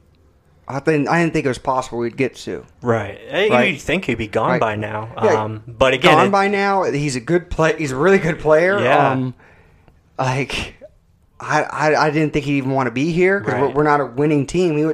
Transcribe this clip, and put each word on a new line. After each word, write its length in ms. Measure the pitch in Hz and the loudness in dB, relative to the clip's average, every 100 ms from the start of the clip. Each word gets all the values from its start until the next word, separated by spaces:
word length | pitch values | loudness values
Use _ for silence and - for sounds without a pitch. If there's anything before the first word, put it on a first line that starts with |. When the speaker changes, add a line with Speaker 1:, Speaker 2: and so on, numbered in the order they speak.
| _ _ _ _ _ _ - | _ _ _ _ _ _ -10
Speaker 1:
I 140 | 135 | -4
didn't, 280 | 160 151 123 | 0 2 2
I 120 | 165 | 2
didn't 120 | 165 | 2
think 120 | 160 135 | 0 -2
it 20 | |
was 100 | 120 | -2
possible 400 | - 131 - 117 | -2 -2 -2 -4
we'd 180 | 120 131 | -6 -2
get 200 | 131 - | -4 -4
Sue. 280 | - 85 62 _ | -10 -10 -12 _
Speaker 2:
Right. 360 | 120 113 101 98 | -2 -2 -2 -10
Hey, 320 | 117 151 208 | -8 -2 2
Speaker 1:
Right. 220 | 123 190 | 4 2
Speaker 2:
you'd 80 | 135 | -2
think 240 | - 165 - | -4 -4 -2
he'd 100 | 117 | -4
be 80 | 110 | -4
gone 240 | 117 135 | -2 0
Speaker 1:
Right. 80 | 123 | 0
Speaker 2:
by 140 | 113 107 | 0 -2
now. 340 | 107 107 113 - | -6 -8 -10 -2
Speaker 1:
Yeah, 200 | 220 131 | 0 2
Speaker 2:
Um, 200 | 107 110 - | -2 -8 -14
but 280 | 120 131 | 0 2
again, 200 | 131 175 151 | 4 4 4
Speaker 1:
gone 100 | 196 | 4
Speaker 2:
it 40 | |
Speaker 1:
by 180 | 196 196 | 2 0
now. 360 | 202 202 196 | 0 0 0
He's 320 | 151 139 147 127 | -2 -2 -2 -4
a 40 | |
good 300 | 117 175 170 | -2 -2 -2
play-, 260 | - 160 160 | 0 0 0
he's 140 | 151 | -4
a 40 | 131 | 0
really 220 | 170 196 | 2 4
good 200 | 160 - | 2 -2
player. 400 | 147 156 175 202 | 4 4 4 2
Speaker 2:
Yeah. 320 | 160 147 139 | 2 4 4
Speaker 1:
Um, 240 | 131 127 - - - _ _ - _ _ - | 0 -4 -8 -20 -20 _ _ -20 _ _ -6
like, 560 | 131 131 127 - - - - _ _ _ _ _ | -4 -2 -4 -6 -10 -14 -20 _ _ _ _ _
I, 220 | - 147 | -2 -2
I, 440 | - 131 151 135 151 | -2 -2 0 2 2
I 40 | |
didn't 220 | 147 151 | 2 0
think 120 | 151 | -2
he'd 120 | 139 139 | -2 -2
even 160 | 131 | 0
wanna 180 | 135 127 | -2 -2
be 220 | 117 156 | -2 -2
here 280 | 170 185 196 | 2 2 2
'cause 140 | - | -2
we're, 120 | 127 135 | -2 0
Speaker 2:
Right. 80 | |
Speaker 1:
we're 80 | 131 | 2
not 160 | 151 147 | 2 2
a 60 | 131 | 0
winning 400 | 120 151 151 127 | -2 0 2 0
team. 280 | 170 180 | 0 0
We 80 | 147 156 | 2 -2